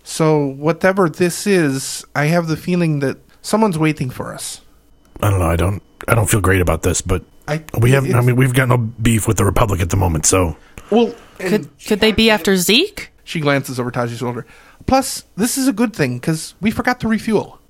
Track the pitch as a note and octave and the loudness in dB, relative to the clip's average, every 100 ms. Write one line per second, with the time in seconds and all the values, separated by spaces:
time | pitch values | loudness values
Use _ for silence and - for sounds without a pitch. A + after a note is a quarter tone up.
0 | - - D#3 D3+ C#3+ C3+ D3+ E3 F#3 F#3+ | -10 0 2 2 0 -2 -2 2 2 2
1 | F3 - F3 - G#3 F#3 D3+ C3+ - - | 0 2 -2 0 0 2 2 0 -6 -12
2 | - C3+ D3 F3 E3 D3+ - F3+ E3+ D3 | -6 -2 2 0 0 -4 -2 0 0 0
3 | C3+ - _ _ - G#3+ A3 D#3 D#3 D3+ | -2 -4 _ _ -2 0 2 2 0 0
4 | C3 - A#2 - - - - _ _ _ | -6 -8 -12 -10 -12 -14 -20 _ _ _
5 | _ - G2+ F#2+ E2+ E2+ F2 G2 _ - | _ -2 0 2 0 0 -2 -4 _ -12
6 | - A2+ G#2 A2+ F2+ F#2+ E2 D#2+ F2+ E2 | -2 0 2 2 2 2 2 0 0 -2
7 | F2 F2+ - - - D#3 - - A#2 C#3 | -2 -4 -4 -14 -8 -8 -6 0 2 4
8 | C3 A#2+ B2 B2 C3 B2+ B2+ B2 A2 - | 2 2 2 2 2 2 2 0 0 -2
9 | A2+ A2+ - G#2 G2+ E2+ A2 F#2 F2+ G2 | 0 2 0 2 2 2 2 0 0 0
10 | F2+ D#2 - F#2+ E2+ - - - - A3+ | 0 0 0 2 0 -4 -14 -16 0 2
11 | A3 - - - F#3 G#3+ C#3 _ - G#3 | 2 -2 -20 -8 -2 -2 -4 _ -4 0
12 | A3 G#3 A3+ G#3+ G#3 F#3+ F3 A3+ G#4 - | 2 4 4 4 2 0 2 2 2 -6
13 | - _ - E3+ C#3+ C#3 C3 B2+ B2 B2 | -18 _ -10 -4 0 0 -2 -6 -6 -4
14 | A#2+ A#2 B2 A#2+ - - - - - C4 | -6 -4 -8 -8 -12 -20 -20 -8 0 0
15 | C4 - - - A#3 C#4 C4 G3+ A#3 - | 0 -10 -12 -4 -4 0 0 0 -2 0
16 | C3+ B2 E3 D#3 - - G#3 - A#3+ B3 | -4 -2 -4 -4 -6 -4 -4 -2 -4 -2
17 | A3 G#3+ - G3 - - | -2 -2 0 -2 -2 -14